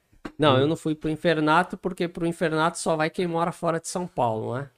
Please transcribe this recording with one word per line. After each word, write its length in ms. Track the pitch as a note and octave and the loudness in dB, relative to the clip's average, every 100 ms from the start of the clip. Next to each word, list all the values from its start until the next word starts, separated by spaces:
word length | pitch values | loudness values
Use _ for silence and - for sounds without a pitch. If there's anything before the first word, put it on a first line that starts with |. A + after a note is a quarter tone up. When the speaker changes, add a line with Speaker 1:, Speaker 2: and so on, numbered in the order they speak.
| _ _ - - | _ _ -14 2
Speaker 1:
Não, 180 | D3 C3 | 4 4
Speaker 2:
Hum. 40 | |
Speaker 1:
eu 80 | D3 | 4
não 80 | D#3+ | 0
fui 200 | D#3+ D#3 | -2 -4
pro 140 | D#3 | -4
Infernato, 680 | D#3 F3 D#3 D3+ E3 F3+ G3+ | -2 0 2 4 2 2 -4
porque 300 | F#3 F#3 F3 | -8 -4 -6
pro 180 | F3+ E3+ | -2 -4
Infernato 520 | - E3 D#3 E3 E3+ | -2 -2 0 0 -2
só 160 | G3 D#3+ | -2 0
vai 140 | D#3+ | -2
quem 180 | - F3 | -2 -2
mora 240 | E3 F3 | 0 -2
fora 280 | - F3 E3 | -2 -2 -2
de 80 | - | -4
São 200 | F3+ F3+ | -6 -6
Paulo, 480 | - A#2+ A2 A2+ B2 | -2 -2 -2 -4 -6
né? 140 | C#3 | -8